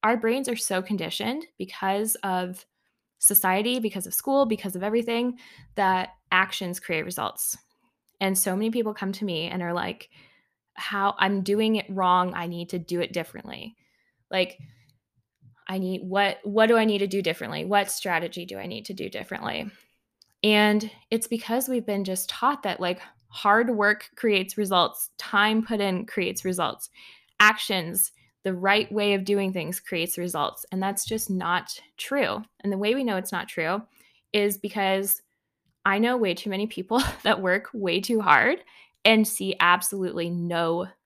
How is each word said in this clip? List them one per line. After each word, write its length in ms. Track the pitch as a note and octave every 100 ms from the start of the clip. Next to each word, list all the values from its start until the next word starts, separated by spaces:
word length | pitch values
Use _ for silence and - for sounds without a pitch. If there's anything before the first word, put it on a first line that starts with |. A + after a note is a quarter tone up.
our 120 | G#3+ A#3
brains 320 | A3+ B3 C4
are 60 |
so 260 | A3+ - F#3
conditioned 640 | F#3 G#3 E3 - G#3+ C#4 E4 _
because 560 | F#3+ - F#3+ G3 A3 -
of 420 | G3 F#3 F3+ F#3 - _ _ _ _ _
society, 600 | - G3 F#3 F#3+ G#3+ B3
because 260 | A3+ F#3+ F#3
of 80 |
school, 320 | - - C4+ C4+
because 300 | G#3+ G3 F3+
of 80 |
everything, 560 | G3 A3+ A#3 A#3 B3 B3 - - -
that 360 | - F#3+ F#3 F#3 - _
actions 480 | F#3 F#3+ - F#3 F3+
create 260 | - D#3+
results. 540 | E3+ F3+ A2 - - - _ _ _ _ _ _
And 180 | F#3+ F#3
so 160 | G3
many 160 | F#3 A3
people 240 | A#3 G#3+
come 160 | G#3 F#3+
to 140 | F#3+
me 240 | G#3 E3 E3+
and 160 | F#3
are 80 | F3
like, 380 | F3 - - - - - _ _ _ _
"How, 420 | - - G#3 G3 G3
I'm 240 | F#3+ G3+
doing 320 | F#3+ G3+ A3
it 120 | A3 -
wrong. 460 | F#3+ F#3 F3+ F3+
I 120 | F3 E3+
need 220 | F3 E3+
to 100 | F3+
do 220 | E3 F3
it 120 | F3
differently." 600 | F#3 D#3+ - - - - A3+ _ _ _ _ _
Like, 300 | F#3+ F#3 - - - _ _ _ _ _ _ - _ -
"I 60 | F#3+
need, 260 | F#3 F#3
what, 360 | F#3+ F#3+ G3+ -
what 220 | - G3+ A3
do 120 | A#3
I 80 | A3
need 120 | G3+
to 80 | G3
do 140 | F#3+
differently? 440 | F3+ E3 - D3+
What 260 | E3 G3+ G3
strategy 560 | - G3 E3 E3 - F3
do 100 | F#3+
I 100 | G2
need 200 | F#3+ G#3
to 80 |
do 160 | G3+ -
differently?" 600 | - - - - - G#3 - _ _ _ _ _ _
And 480 | G#3+ G#3 G#3+ G#3 G#3+ - _
it's 160 | A3+ A3+
because 420 | A3+ - A#3 C4
we've 160 | B3+
been 200 | A3 G3+
just 260 | F#3+ F#3 -
taught 320 | - B3 C#4+
that, 180 | G3+ -
like, 220 | F3 F3+ - _ _
hard 400 | - G#3 G#3 A#3+
work 400 | A3+ G#3 G#3 - -
creates 400 | A#3 G3+ F#3+ -
results, 540 | G3+ F#3 E3+ - - _
time 440 | - G#3 G#3 A3
put 200 | A3 A3
in 240 | G3+ F#3 -
creates 400 | - F#3 F#3+ F#3+
results, 420 | F3+ E3 - - - - - _ _
actions, 720 | G#3+ A3 - G3 E3 F3 - _ _ _
the 100 | F#3+
right 360 | F#3 F#3+ G#3 G3+
way 220 | G#3 G#3
of 140 | G3+ F#3+
doing 260 | G3+ G3
things 260 | F#3+ D#3 F3+
creates 380 | - F3 E3+ -
results. 480 | F3 E3+ D3 - -
And 100 | F#3
that's 220 | F#3+ G3+
just 240 | - A3 -
not 500 | F#3 F3 F3 - - - _
true. 440 | - C#4 B3 G#2+ A3 _
And 120 | G3+
the 60 | F#3+
way 160 | G#3
we 100 | B3+
know 140 | B3+ F#3+
it's 140 | F#3
not 140 | F#3 F#3
true 360 | - D#3+ G3 A3+ _ _ _ _
is 240 | G#3+ G#3 G3
because 640 | G3+ G#3+ G3 F#3+ G3 - _ _ _ _ _ _
I 140 | - G3
know 180 | A3+ B3+
way 160 | G#3
too 160 | F3 G#3
many 180 | F#3+ G#3+
people 360 | - F#3 A#3 C4
<laughs> 100 | -
that 180 | G3 G#3+
work 260 | F#3 F#3+ -
way 260 | A#3 G3 E3+
too 220 | G3+ A3+
hard 420 | F#3+ D3 G#3+ E4+ - - - _
and 240 | - A3 G#3+
see 260 | - F#3+ -
absolutely 720 | F3 F3+ - G3+ F#3 - E3+
no 560 | F3 E3+ E3+ E3+ E3+ F#3 -